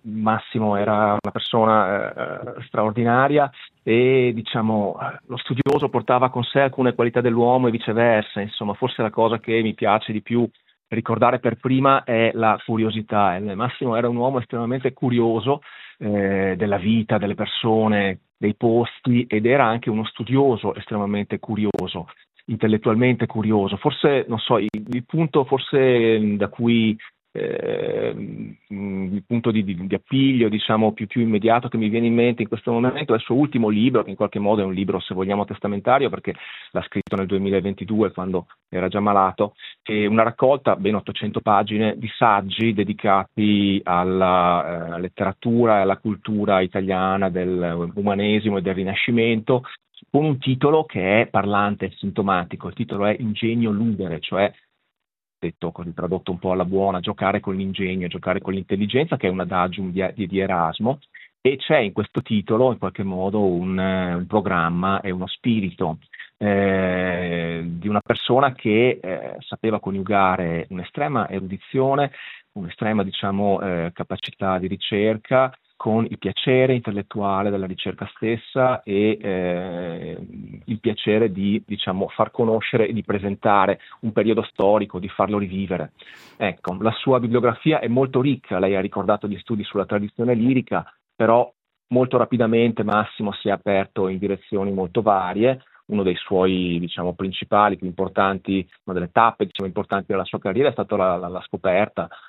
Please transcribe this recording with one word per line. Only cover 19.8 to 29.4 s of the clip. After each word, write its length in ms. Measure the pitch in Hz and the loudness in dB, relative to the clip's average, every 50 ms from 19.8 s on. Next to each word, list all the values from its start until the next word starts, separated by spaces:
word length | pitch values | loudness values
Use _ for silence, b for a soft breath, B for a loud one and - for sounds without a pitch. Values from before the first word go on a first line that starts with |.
| - 120 | -2 -2
uno 140 | 107 110 110 | -2 -2 -4
studioso 720 | 104 - - 120 117 127 135 139 135 117 101 - 101 - | -6 -8 -10 -4 0 2 4 4 4 2 2 -2 -4 -4
estremamente 640 | - - - 113 104 101 101 104 104 101 - 107 95 | -6 -8 -6 -4 -4 -2 -2 -2 -4 -2 -4 -6 -8
curioso, 720 | - - 110 104 107 104 95 - 92 92 - 90 85 B B B B _ _ - _ | -6 -6 -4 -2 0 -2 -2 -2 -6 -6 -8 -10 -10 B B B B _ _ -18 _
intellettualmente 800 | - 113 110 - 110 107 107 - 127 107 113 123 127 123 - 120 | -8 -4 0 2 2 2 2 2 2 4 4 4 4 4 2 -2
curioso. 520 | - - 113 101 107 107 104 98 98 98 | -2 -2 -2 0 2 2 2 2 0 -4
Forse, 480 | 98 - 151 139 - - 151 139 131 - | -2 -2 -2 0 2 2 4 4 2 0
non 120 | - 117 113 | -2 -4 -6
so, 180 | - - 127 | 0 2 2
il, 100 | 107 98 107 | 2 2 0
il 360 | - 107 107 120 123 123 - | -4 -6 -6 -4 -6 -6 -4
punto 400 | _ - 160 165 156 - 156 131 | _ 0 0 0 2 2 2 2
forse, 720 | 131 139 131 - - - 139 131 131 123 120 113 113 113 110 | 2 0 -2 -2 0 2 4 4 6 6 6 6 4 4 4
mm, 160 | 107 104 104 | 2 0 0
da 140 | 101 101 98 | 0 -2 -4
cui, 480 | - - 117 117 117 117 113 110 107 107 B B _ _ _ _ _ | -2 -2 2 2 4 4 4 2 0 -2 B B _ _ _ _ _
eh, 800 | 104 101 - - - - - 107 95 - - 98 107 110 117 110 | -6 -6 -4 -4 -4 -4 -4 -4 -2 -2 -2 -2 -2 -2 -4 -4
mm, 1000 | 110 107 104 107 110 110 107 107 _ _ _ 104 98 101 101 95 95 98 92 98 | -6 -10 -10 -10 -10 -12 -14 -14 _ _ _ -10 -8 -6 -6 -4 -4 -4 -4 -4
il 80 | 101 95 | -6 -4
punto 240 | _ 117 117 | _ -4 0